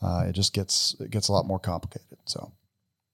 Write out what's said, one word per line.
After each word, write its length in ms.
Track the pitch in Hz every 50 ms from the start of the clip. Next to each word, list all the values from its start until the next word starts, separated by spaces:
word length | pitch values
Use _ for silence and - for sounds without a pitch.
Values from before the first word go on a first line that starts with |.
Uh, 240 | - 90 90 87 90 90
it 60 | 87
just 200 | 95 98 - -
gets, 420 | 101 95 - - - - - - -
it 120 | 110 -
gets 160 | - 107 - -
a 40 |
lot 140 | 101 95 -
more 140 | 95 95 92
complicated. 580 | - 98 85 82 - - - - - - - - -
So, 260 | - - - - - - _ _ _ _ _ _ _ _ _ _ _